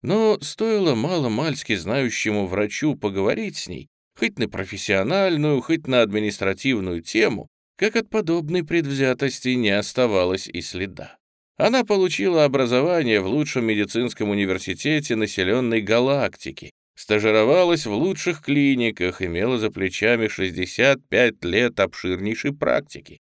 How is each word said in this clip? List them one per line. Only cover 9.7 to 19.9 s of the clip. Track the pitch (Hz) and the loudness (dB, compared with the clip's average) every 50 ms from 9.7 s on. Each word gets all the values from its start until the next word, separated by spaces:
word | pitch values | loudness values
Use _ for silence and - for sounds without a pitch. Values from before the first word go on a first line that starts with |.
оставалось | 98 104 104 - - - 127 120 104 95 90 90 92 95 - - | 2 2 0 -2 0 0 2 2 4 2 2 2 0 -2 -4 -6
и | - 87 | -8 -10
следа. | 90 - - 90 95 98 87 - - - - _ _ _ _ _ _ _ _ _ | -10 -8 -6 -6 -6 -6 -8 -14 -16 -18 -18 _ _ _ _ _ _ _ _ _
Она | - 202 233 262 240 | 0 2 2 2 2
получила | 240 214 196 190 180 151 - 196 190 175 165 151 | 2 2 2 2 0 0 0 0 0 4 4 4
образование | 143 131 139 131 120 120 123 139 170 180 170 156 120 110 104 | 4 4 2 2 2 2 2 2 2 2 2 2 2 2 2
в | 95 | 2
лучшем | 92 110 147 151 151 - 131 117 | 2 0 0 0 0 -2 -2 0
медицинском | 113 110 104 104 98 - 113 123 123 117 - 107 104 | 0 2 0 0 0 0 -2 -2 -2 -2 -2 -2 0
университете | 104 101 101 95 92 95 - - 92 - - 143 156 151 147 - 123 | 2 0 2 0 0 -2 -4 -6 -8 -4 -2 0 0 0 0 -2 0
населенной | 110 110 101 - - 92 90 104 127 127 120 113 113 | 0 0 -2 0 -2 0 2 2 2 2 0 0 0
галактики, | 104 98 110 117 123 131 139 143 127 98 98 - - - - - - - _ _ _ _ _ | 0 2 2 2 4 2 2 0 0 -2 -4 -8 -12 -12 -12 -12 -16 -20 _ _ _ _ _
стажировалась | - - - 104 107 104 110 107 110 107 117 147 180 185 170 170 160 - | -18 -4 0 0 2 2 4 4 4 6 6 6 4 6 4 2 0 0
в | 113 104 | -2 -2
лучших | 107 143 190 190 151 - 180 175 151 - | 0 0 0 -2 -2 -4 -6 -6 -6 -2
клиниках, | - 143 147 143 139 135 127 120 113 104 - 90 90 87 - 95 | 0 2 2 4 4 4 2 2 0 0 0 -2 -2 -2 -2 -6
имела | 87 85 85 98 117 127 117 | -4 -2 -2 0 0 0 0
за | 107 110 | 0 -2
плечами | - - 95 92 | -2 -2 -4 -2